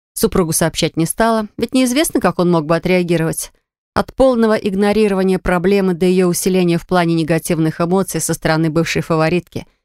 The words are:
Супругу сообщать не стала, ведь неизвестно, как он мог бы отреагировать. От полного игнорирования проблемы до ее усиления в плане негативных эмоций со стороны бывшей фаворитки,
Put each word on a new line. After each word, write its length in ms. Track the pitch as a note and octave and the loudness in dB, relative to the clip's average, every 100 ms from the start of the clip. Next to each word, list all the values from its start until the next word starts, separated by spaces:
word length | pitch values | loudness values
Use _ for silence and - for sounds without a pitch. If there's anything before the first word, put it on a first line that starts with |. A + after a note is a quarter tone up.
| _ | _
Супругу 380 | - A3 F#3 D#3+ | -4 0 0 0
сообщать 440 | - D#3+ - E3 D#3 | 0 -2 -2 -4 -2
не 120 | E3 | -4
стала, 400 | - A3+ A3 G#3+ - | 0 0 0 -4 -6
ведь 160 | A#3 | -2
неизвестно, 460 | C4 B3+ C4 D#4+ B3+ | 0 0 0 -2 0
как 180 | F#3 E3+ | 0 0
он 140 | F3+ | 2
мог 160 | E3+ D3 | 2 0
бы 80 | E3 | -2
отреагировать. 760 | F3 F#3 F3 E3 D#3+ - - _ _ _ _ - | 2 0 2 0 -2 -6 -10 _ _ _ _ -4
От 180 | - | -4
полного 400 | - C4 A#3 A3 | 2 2 4 2
игнорирования 840 | A3 G3+ F#3+ G#3 G#3 G#3 F#3+ F#3+ F#3 | 0 -2 0 2 2 2 2 0 0
проблемы 560 | - F3+ F#3 G3+ F#3+ E3 | 0 0 2 2 0 0
до 100 | F3+ | 2
ее 220 | F#3 F3+ | 2 0
усиления 500 | E3+ - F#3 F3 E3+ | 0 -2 0 0 -2
в 80 | - | 0
плане 300 | F3+ E3+ E3 | 0 2 0
негативных 640 | D3+ E3 - D#3+ D#3+ - | 0 -2 -2 -2 -2 -2
эмоций 400 | E3+ F#3+ F3+ D#3+ | -2 0 -2 -4
со 140 | - D#3+ | -4 -4
стороны 340 | - D#3+ E3 | -2 0 0
бывшей 320 | D#3+ D#3+ D#3+ | 0 -2 -4
фаворитки, 640 | - D#3+ D#3+ F3 - F#3 - _ | -2 0 0 -2 -4 -16 -16 _